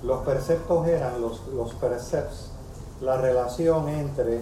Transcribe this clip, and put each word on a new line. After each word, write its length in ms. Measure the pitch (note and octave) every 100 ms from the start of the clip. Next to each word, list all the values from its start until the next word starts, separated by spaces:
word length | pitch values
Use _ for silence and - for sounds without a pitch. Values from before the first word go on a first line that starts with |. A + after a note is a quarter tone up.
Los 160 | A#2+ B2+ -
perceptos 600 | C#3+ - E3 - E3+ E3
eran 340 | E3 C3 A#2+
los, 260 | A#2 A2+ -
los 260 | C3 A2 -
percepts, 720 | B2+ A#2+ - D#3+ - - - - - - - -
la 160 | C3 C3
relación 680 | B2+ B2 B2 - E3 D#3+ D3
entre 520 | D3+ C#3+ C#3 A#2 A#2